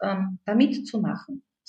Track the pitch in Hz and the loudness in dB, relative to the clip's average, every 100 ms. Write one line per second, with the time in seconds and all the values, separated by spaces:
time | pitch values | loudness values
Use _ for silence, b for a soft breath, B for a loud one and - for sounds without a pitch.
0 | 196 190 190 185 - 220 285 - - 220 | -2 -2 -2 -4 0 4 4 2 -4 -2
1 | 185 - - 269 - _ | -2 -4 -8 -14 -16 _